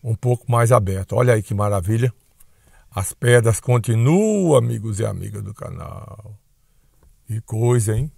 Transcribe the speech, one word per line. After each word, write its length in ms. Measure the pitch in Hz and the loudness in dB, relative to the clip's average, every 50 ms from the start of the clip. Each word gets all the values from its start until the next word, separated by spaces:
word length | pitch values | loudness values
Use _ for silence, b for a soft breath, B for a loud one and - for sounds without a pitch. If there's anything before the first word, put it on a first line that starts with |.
um 140 | - 120 110 | -4 -4 -6
pouco 340 | - - 123 123 120 - - | -2 0 -2 -2 -2 -2 0
mais 220 | 120 117 117 110 | 2 2 4 4
aberto. 460 | 123 120 101 95 95 95 98 _ - | 4 4 2 0 -4 -6 -6 _ -2
Olha 180 | 107 123 123 117 | 0 2 2 2
aí 80 | 107 98 | 2 0
que 100 | - 104 | -4 -4
maravilha. 600 | 101 104 104 101 98 85 87 110 113 120 127 - _ _ _ _ b b b b b b b b b b b | -2 -2 -2 -2 -2 -2 -2 -2 0 0 -2 -4 _ _ _ _ b b b b b b b b b b b
As 240 | - 101 98 - - | -6 -6 -6 -6 -8
pedras 460 | _ - 120 120 120 113 113 107 - | _ 2 4 4 6 6 4 0 0
continuam, 960 | - - 123 123 107 - 117 113 113 131 160 190 214 220 214 208 190 170 147 | 0 0 0 0 2 0 0 2 2 4 4 4 2 2 2 2 2 4 4
amigos 460 | 131 120 120 117 110 101 113 104 98 | 4 4 2 -4 -6 -6 -6 -6 -4
e 40 | 113 | -4
amigas 380 | 110 101 90 90 104 104 101 101 | -4 -4 -6 -10 -10 -10 -10 -12
do 100 | 98 107 | -12 -12
canal. 880 | - - 87 87 - 80 - - - - - - - 101 - 107 101 _ _ _ _ _ _ _ _ _ _ _ _ _ - _ _ _ | -12 -14 -14 -12 -12 -14 -14 -14 -16 -16 -18 -18 -20 -20 -20 -20 -20 _ _ _ _ _ _ _ _ _ _ _ _ _ -20 _ _ _
Que 140 | - 107 110 | -10 -10 -10
coisa, 560 | - - 107 110 117 120 123 123 107 101 110 | -8 -8 -4 -2 0 2 2 2 0 0 0
hein? 160 | 113 139 156 - | -2 -2 -4 -8